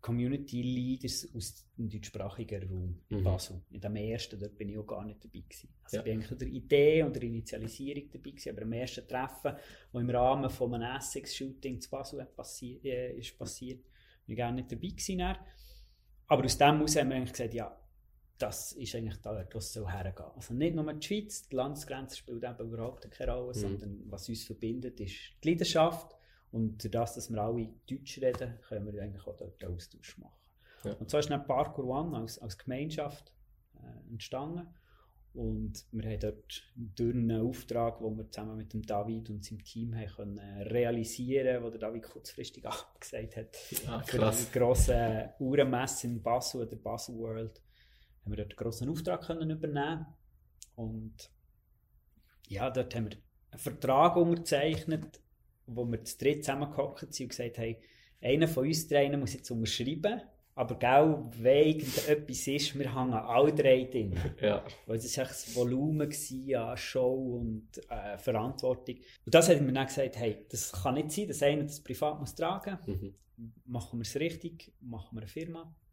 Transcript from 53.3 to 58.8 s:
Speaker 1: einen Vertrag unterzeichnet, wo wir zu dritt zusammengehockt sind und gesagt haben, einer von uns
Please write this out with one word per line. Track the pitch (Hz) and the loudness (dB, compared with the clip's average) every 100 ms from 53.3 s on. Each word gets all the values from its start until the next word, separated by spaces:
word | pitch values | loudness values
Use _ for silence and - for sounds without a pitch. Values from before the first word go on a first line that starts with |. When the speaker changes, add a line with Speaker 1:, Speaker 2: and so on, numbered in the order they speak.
| _ _ | _ _
Speaker 1:
einen | - | -8
Vertrag | - 147 123 139 170 170 | -8 -4 4 8 8 8
unterzeichnet, | 170 170 165 143 151 160 - 156 156 - _ _ _ _ - | 6 4 2 2 2 0 -2 -2 -4 -14 _ _ _ _ -12
wo | 117 | -4
wir | 120 113 | -2 -2
zu | 117 - | -6 0
dritt | 135 143 | 2 2
zusammengehockt | 147 135 147 - 143 - - | 0 -2 -2 -2 -4 -4 -12
sind | - 127 | -8 -8
und | |
gesagt | - 120 - | -6 -6 -4
haben, | 113 113 - - _ _ | -6 -6 -12 -20 _ _
einer | 120 143 160 | 2 6 6
von | 135 135 | 4 2
uns | 156 | 2